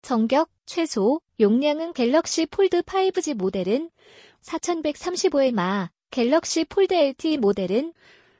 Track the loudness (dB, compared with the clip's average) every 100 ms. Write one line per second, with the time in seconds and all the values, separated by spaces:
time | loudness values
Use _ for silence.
0 | -2 -2 2 2 0 _ -12 -4 -2 0
1 | 0 0 _ _ 2 4 2 -2 -4 -2
2 | 2 2 0 -2 -4 2 2 2 -2 0
3 | 0 0 -4 -2 -2 -2 -2 -2 -4 _
4 | _ -20 -20 _ -10 -8 -4 -2 -4 -4
5 | -6 -2 0 2 2 2 0 -2 -4 _
6 | _ -2 2 2 0 -4 -2 0 2 4
7 | 2 0 -2 0 2 0 0 -2 -2 -10
8 | _ _ _ _